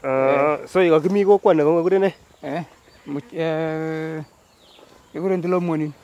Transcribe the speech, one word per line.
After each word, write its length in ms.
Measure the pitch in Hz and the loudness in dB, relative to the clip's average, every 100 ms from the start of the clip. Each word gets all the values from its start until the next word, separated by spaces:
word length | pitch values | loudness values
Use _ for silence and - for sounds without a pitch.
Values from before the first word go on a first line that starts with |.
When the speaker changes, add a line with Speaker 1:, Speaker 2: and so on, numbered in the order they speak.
Speaker 1:
Ah, 540 | 139 131 135 139 147 147 | -2 0 2 2 0 -2
Speaker 2:
Eh. 60 | - | -4
Speaker 1:
so, 120 | 180 | 0
yu 80 | 180 | 4
kakimi 320 | 160 156 202 | 4 4 2
kokwoni 380 | 196 202 214 160 | 4 4 4 4
ko 120 | 147 170 | 4 2
kakure 180 | 165 190 | 2 2
ne? 160 | 190 - _ _ | 0 -2 _ _
Speaker 3:
Eh, 180 | 202 165 151 _ _ _ - | -10 -10 -10 _ _ _ -12
much-, 240 | 143 - | -12 -10
eh, 880 | 175 165 156 160 156 160 160 160 156 147 _ _ _ _ - - - _ | -6 -4 -4 -4 -6 -6 -6 -8 -10 -12 _ _ _ _ -20 -20 -20 _
kikuren 280 | 156 185 185 | -8 -4 -2
Tilomwonin. 500 | 170 180 175 160 151 143 | -2 -2 -2 -4 -4 -8